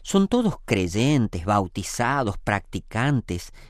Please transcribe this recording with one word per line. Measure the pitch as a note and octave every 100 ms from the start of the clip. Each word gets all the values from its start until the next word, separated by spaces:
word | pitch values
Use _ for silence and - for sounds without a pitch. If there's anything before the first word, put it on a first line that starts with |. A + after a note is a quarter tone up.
¿Son | - G3 G3
todos | A#3+ A3 -
creyentes, | - G2+ F2+ G2+ C3 D3 A2 F2+
bautizados, | E2+ G#2 F#2 - F#2 - A#2+ C#3+ A2+ -
practicantes | - G2+ - F#2+ - A2 C3+ C3+ - F2 - -